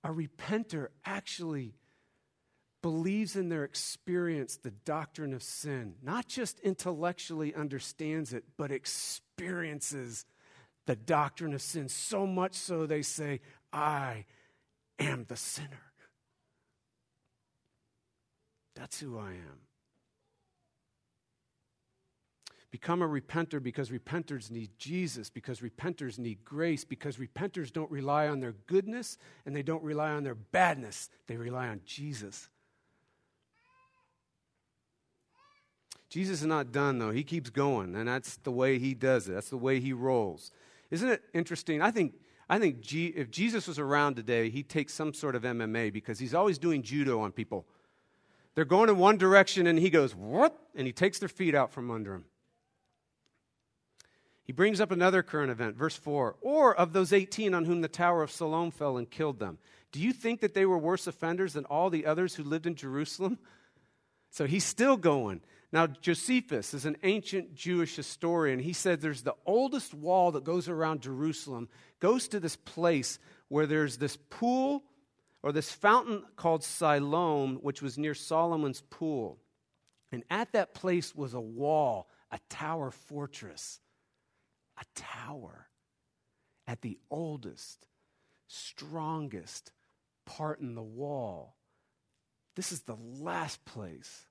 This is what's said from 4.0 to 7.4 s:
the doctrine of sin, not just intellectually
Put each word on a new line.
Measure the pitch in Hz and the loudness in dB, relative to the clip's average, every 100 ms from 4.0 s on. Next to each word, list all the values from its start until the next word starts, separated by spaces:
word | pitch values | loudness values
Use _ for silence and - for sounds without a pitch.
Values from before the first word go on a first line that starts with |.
| - 175 175 156 127 - | -2 0 0 -2 -4 -8
the | 131 | -12
doctrine | 101 - 156 147 - 151 | -10 -4 -4 -4 -8 -8
of | 131 | -6
sin, | - - 151 135 110 87 | -8 -10 -6 -6 -6 -10
not | 131 220 240 | -6 -6 -6
just | - 226 - | -6 -6 -2
intellectually | 202 185 180 156 170 175 - 160 | -4 -2 -4 -2 -2 -2 -8 -4